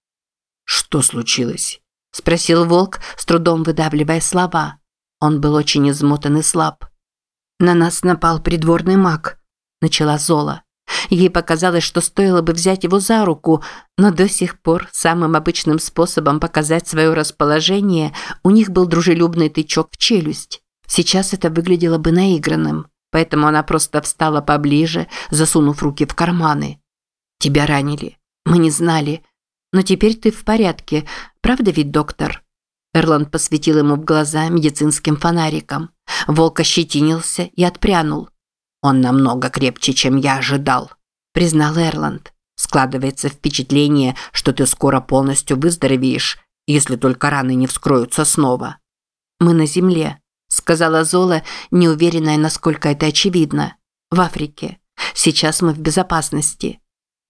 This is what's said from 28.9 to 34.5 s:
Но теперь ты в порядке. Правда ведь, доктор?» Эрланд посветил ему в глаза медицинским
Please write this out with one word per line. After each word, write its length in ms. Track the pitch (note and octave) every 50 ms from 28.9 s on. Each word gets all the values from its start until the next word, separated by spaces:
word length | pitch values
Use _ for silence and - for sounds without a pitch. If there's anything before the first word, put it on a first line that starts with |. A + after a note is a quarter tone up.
| D#3+ D#3+ C#3+ D3 D#3 E3 _ _ _ _ _ _ _ _ _ _
Но 100 | - F#3+
теперь 340 | F#3+ - F#3+ F3+ G#3 G#3+ A3
ты 160 | - - A3
в 120 | A3 - -
порядке. 640 | - G#3+ A3+ G#3+ F3 D#3+ - - - D#3 D3+ C#3+ - - - - - _ _
Правда 280 | - G#3+ B3+ - A#3+ G3
ведь, 220 | D3+ D#3+ D3 C#3+
доктор?» 500 | D3 D3+ D3+ - - - D3+ - - - - _ _ _ _ _ _ _ _ _
Эрланд 380 | - D#3+ D#3+ D#3+ D#3 D3 D3+ D3
посветил 480 | - D#3 - - D#3 D3+ D3+ D#3+ D#3 D3+
ему 160 | C#3+ D3 D3
в 100 | D3 D#3
глаза 440 | D#3+ D#3+ D#3 D3+ D3 D#3 D#3 D#3+
медицинским 680 | E3